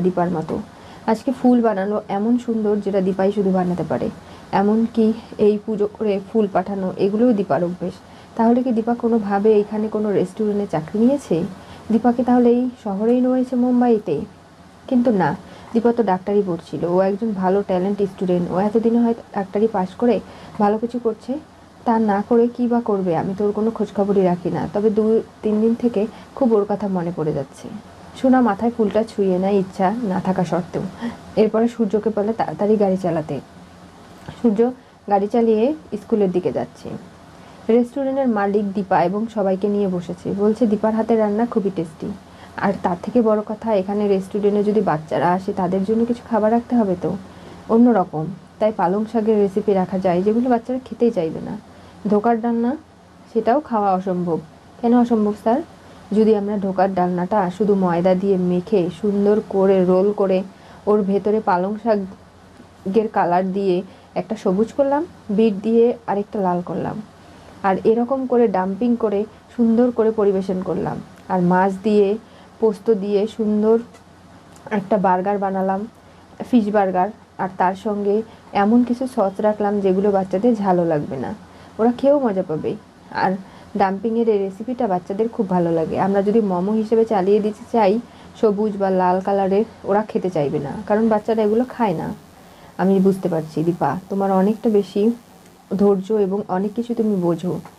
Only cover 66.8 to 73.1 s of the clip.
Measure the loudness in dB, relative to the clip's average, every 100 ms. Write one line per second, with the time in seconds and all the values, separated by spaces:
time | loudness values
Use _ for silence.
66.8 | -6 -8 -12 -18 -20 -20 -20 -4 -2 0
67.8 | 2 2 0 -2 0 2 2 2 -2 -2
68.8 | 0 0 0 -2 -4 -10 -14 -2 2 4
69.8 | 2 2 0 2 2 2 -2 -4 -4 -4
70.8 | -4 -6 -12 -18 -4 0 2 4 2 0
71.8 | 0 2 2 0 -6 -20 -20 -2 -2 0
72.8 | 0 0 0